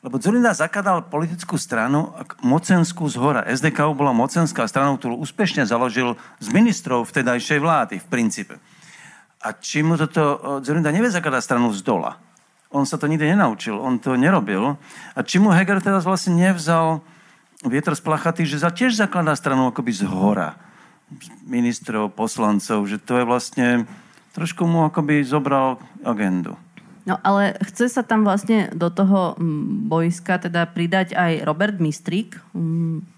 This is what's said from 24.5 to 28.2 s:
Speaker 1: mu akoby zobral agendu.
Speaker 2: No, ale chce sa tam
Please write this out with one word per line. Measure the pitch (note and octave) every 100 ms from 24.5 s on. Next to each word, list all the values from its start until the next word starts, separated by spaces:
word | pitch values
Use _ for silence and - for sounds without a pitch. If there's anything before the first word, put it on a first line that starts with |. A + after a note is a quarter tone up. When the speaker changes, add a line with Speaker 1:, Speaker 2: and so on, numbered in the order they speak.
| - E3+
Speaker 1:
mu | E3 D#3
akoby | E3 D3 D3+
zobral | C3+ D3+ C#3 C#3 C3+ B2 - -
agendu. | B2 A2 G2+ F#2 E2+ - - - - - -
Speaker 2:
No, | F#3+
ale | F#3+ G3 G3+ - -
chce | - A#3+
sa | B3+
tam | A#3 A3